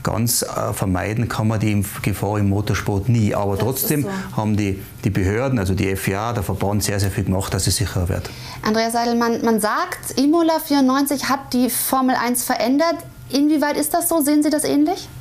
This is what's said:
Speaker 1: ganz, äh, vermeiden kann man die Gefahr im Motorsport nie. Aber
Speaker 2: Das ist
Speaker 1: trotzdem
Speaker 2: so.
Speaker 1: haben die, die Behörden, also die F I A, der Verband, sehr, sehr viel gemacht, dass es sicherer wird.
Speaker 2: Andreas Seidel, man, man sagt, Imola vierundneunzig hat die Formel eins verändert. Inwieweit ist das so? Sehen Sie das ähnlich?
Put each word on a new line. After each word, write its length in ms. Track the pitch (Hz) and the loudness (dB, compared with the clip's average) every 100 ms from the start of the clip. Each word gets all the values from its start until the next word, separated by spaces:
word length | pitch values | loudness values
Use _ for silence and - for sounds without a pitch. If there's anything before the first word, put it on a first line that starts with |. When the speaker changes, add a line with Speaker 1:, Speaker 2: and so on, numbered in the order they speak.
Speaker 1:
ganz, 400 | - 90 117 - | -4 -2 -2 -2
äh, 280 | - - 110 | -4 -4 -4
vermeiden 560 | 113 101 90 92 113 113 | -2 -2 0 -2 -2 -2
kann 180 | - 110 | 0 0
man 120 | 110 | 2
die 240 | 107 101 98 - | 0 0 -2 -4
Gefahr 340 | - 101 101 107 | -4 -2 -2 0
im 120 | 101 | 2
Motorsport 600 | 98 101 98 - 101 101 | 0 0 -2 0 -2 2
nie. 240 | 120 104 | 2 2
Aber 200 | - 101 | 2 0
Speaker 2:
Das 80 | 98 | 0
ist 40 | 110 | -2
Speaker 1:
trotzdem 380 | 135 - 151 | -2 -2 0
Speaker 2:
so. 60 | 147 - - - | -2 -4 -6 -4
Speaker 1:
haben 180 | 107 104 | 0 0
die, 240 | 101 98 - - | 0 -2 -8 -4
die 60 | 117 | -2
Behörden, 480 | 92 95 104 135 127 | 0 0 2 0 0
also 160 | 92 | 0
die 160 | 92 95 | 0 0
F 180 | 98 - | 0 -2
I 60 | 95 | -2
A, 180 | 113 | -2
der 100 | 113 | -2
Verband, 400 | 92 95 98 104 | -2 -2 0 0
sehr, 160 | 95 101 | 0 0
sehr 100 | 101 | 0
viel 140 | 92 | 0
gemacht, 280 | 95 95 98 | 0 0 0
dass 140 | 98 - | -2 0
es 120 | - | 0
sicherer 300 | 90 - 87 | -2 -2 -2
wird. 220 | 95 - - - - | -2 -6 -12 -14 -6
Speaker 2:
Andreas 320 | - 214 226 | 0 0 0
Seidel, 220 | 233 233 233 | 0 0 2
man, 280 | 233 233 | 2 0
man 160 | 233 220 | 2 2
sagt, 600 | 208 254 359 - - - | 2 0 -4 -6 -6 0
Imola 400 | 277 330 330 320 | 4 4 4 2
vierundneunzig 640 | 311 285 262 262 285 277 - | 2 4 4 4 2 -2 -2
hat 260 | 277 - | -4 -2
die 180 | 247 247 | 0 0
Formel 440 | 247 - 262 254 254 | 0 0 0 2 0
eins 200 | 240 247 | 0 -2
verändert. 540 | - 247 226 277 330 339 - - - | -2 0 2 2 2 0 -6 -16 -4
Inwieweit 460 | 277 294 311 294 294 | 2 4 4 2 0
ist 180 | 294 349 | 0 0
das 140 | 339 | 2
so? 120 | 330 | 2
Sehen 220 | 277 302 | 4 4
Sie 80 | 302 | 4
das 120 | 302 | 2
ähnlich? 460 | - 285 302 381 - - | 2 2 2 0 -6 -16